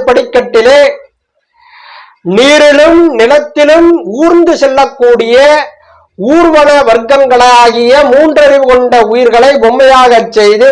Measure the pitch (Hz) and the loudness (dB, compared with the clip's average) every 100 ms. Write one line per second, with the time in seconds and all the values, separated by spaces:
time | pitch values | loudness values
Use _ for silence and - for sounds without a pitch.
0 | - 240 262 247 214 233 233 285 269 - | 0 -2 -2 -4 -2 -2 2 2 0 -4
1 | - _ _ _ _ _ _ - - - | -16 _ _ _ _ _ _ -20 -20 -20
2 | - _ 175 196 269 302 294 285 302 330 | -20 _ -6 -2 0 2 2 2 2 2
3 | 339 240 233 294 294 302 294 320 339 339 | 0 0 0 0 -2 -2 0 2 2 0
4 | 190 220 330 339 339 311 269 262 269 - | -4 -4 0 0 0 0 -2 -2 -4 -2
5 | 240 233 226 240 294 302 277 - _ _ | 0 0 0 0 2 0 -4 -14 _ _
6 | _ - 208 320 339 311 294 294 240 226 | _ -10 -4 0 0 0 0 0 0 -2
7 | 233 277 269 247 247 240 240 233 240 277 | -2 -2 0 0 2 2 0 0 0 0
8 | 269 262 311 302 294 277 262 247 247 240 | 0 0 0 0 0 0 0 0 0 0
9 | 208 233 240 233 254 285 226 247 262 262 | 0 -2 0 0 0 0 -2 0 0 2
10 | 254 233 226 214 208 208 262 | 2 0 -2 -2 0 2 0